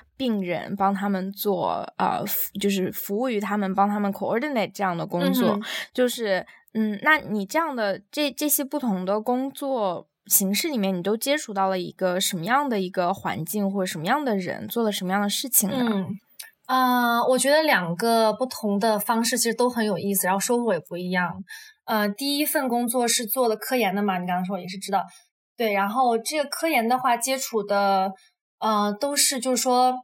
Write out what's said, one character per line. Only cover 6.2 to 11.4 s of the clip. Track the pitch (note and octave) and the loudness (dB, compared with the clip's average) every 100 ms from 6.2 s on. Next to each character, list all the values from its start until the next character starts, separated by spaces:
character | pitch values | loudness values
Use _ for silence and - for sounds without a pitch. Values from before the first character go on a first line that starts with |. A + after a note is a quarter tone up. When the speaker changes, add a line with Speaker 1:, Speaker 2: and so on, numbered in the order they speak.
| G#3+ F#3 - - _ A3 | 0 0 -2 -14 _ -2
Speaker 1:
嗯， | G#3+ G#3 | -2 0
那 | D4+ D#4 | 2 2
你 | - G#3 G3 | 2 -4 0
这 | D#4 | 0
样 | E4 B3+ | 0 0
的， | G#3 F#3+ - | -2 -2 -6
这， | - D4 | -2 -2
这 | - D4 | 0 0
些 | D4 | 0
不 | C4+ D4 | -2 -2
同 | B3+ F#3+ | 0 0
的 | F#3 G#3+ | 0 0
工 | A3 B3 C4+ | 0 -2 -2
作 | C4+ C#4 C4 G3 E3+ - _ - | -6 -4 -2 -2 -4 -10 _ -2
形 | - F#3+ | 0 2
式 | G3+ E4+ | 0 -2
里 | B3+ | 0
面， | F#3+ F3+ | 0 0
你 | |
都 | F3 A3 | -2 -2
接 | C#4 | 0
触 | D4+ | -2